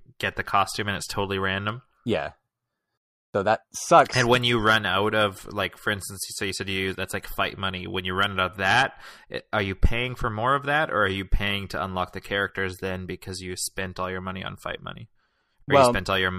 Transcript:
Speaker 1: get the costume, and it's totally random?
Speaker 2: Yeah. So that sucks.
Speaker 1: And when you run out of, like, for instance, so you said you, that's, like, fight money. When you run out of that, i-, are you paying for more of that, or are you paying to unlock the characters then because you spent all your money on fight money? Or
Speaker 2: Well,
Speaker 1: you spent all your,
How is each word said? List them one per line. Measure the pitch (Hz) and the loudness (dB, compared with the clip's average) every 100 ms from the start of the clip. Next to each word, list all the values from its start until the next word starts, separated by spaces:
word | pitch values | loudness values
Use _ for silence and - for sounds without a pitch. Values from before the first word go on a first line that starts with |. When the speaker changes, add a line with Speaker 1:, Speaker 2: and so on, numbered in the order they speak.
| - - | -18 -6
Speaker 1:
get | 98 - | -6 -4
the | |
costume, | - 101 95 - 104 | 0 0 0 -2 -4
and | 98 | -4
it's | - | -4
totally | - 98 98 | -4 -2 -2
random? | 95 98 104 120 - _ 120 | -2 -2 -4 -6 -12 _ -4
Speaker 2:
Yeah. | 87 73 - _ _ _ _ _ _ _ _ _ | -2 -4 -10 _ _ _ _ _ _ _ _ _
So | 104 | 0
that | 98 110 _ | 2 2 _
sucks. | - - 165 131 127 | -10 6 8 8 4
Speaker 1:
And | 120 | 4
when | 123 | 4
you | 120 120 | 4 4
run | 107 110 101 | 4 4 4
out | 95 107 107 | 2 2 4
of, | 104 95 98 | 2 0 -8
like, | 101 92 - | -4 -4 -4
for | 113 | -4
instance, | 101 - 98 - | -4 -6 -10 -10
so | - 101 | -6 -4
you | |
said | - 98 | -4 -4
you, | 95 95 | -2 -2
that's, | 92 95 | -4 -6
like, | 98 - | -6 -6
fight | - 95 - | -4 -4 -2
money. | 95 92 92 | -6 -6 -6
When | 95 | -6
you | 92 | -2
run | 92 101 95 | 0 0 2
out | 92 | -2
of | 95 | 0
that, | 95 117 135 - - - - | 2 4 2 -4 -18 -20 -12
i-, | - - | -12 -4
are | 107 | -2
you | 98 | -2
paying | 92 - 117 127 123 | 2 4 4 -2 -4
for | 123 | -4
more | 107 123 139 | 0 0 0
of | 135 | 0
that, | 147 156 | 0 0
or | 107 | 2
are | 98 | 0
you | 95 92 | 0 0
paying | - 101 101 98 | 0 2 -2 -4
to | - | -6
unlock | 95 92 90 | -4 -4 -4
the | 95 | -6
characters | - 101 98 - 95 90 | -4 -2 -2 -2 -4 -4
then | 95 92 90 | -6 -6 -8
because | 92 - 92 | -10 -10 -10
you | 92 90 | -8 -6
spent | - - 95 90 | -6 -6 -8 -6
all | 92 | -6
your | 92 | -6
money | 92 92 | -8 -8
on | - 98 | -10 -10
fight | - - | -10 -10
money? | - - 117 _ _ _ _ _ - | -12 -14 -16 _ _ _ _ _ 4
Or | 139 | 6
Speaker 2:
Well, | 123 | 6
Speaker 1:
you | |
spent | 104 92 | 4 2
all | 95 | 2
your, | 92 | 2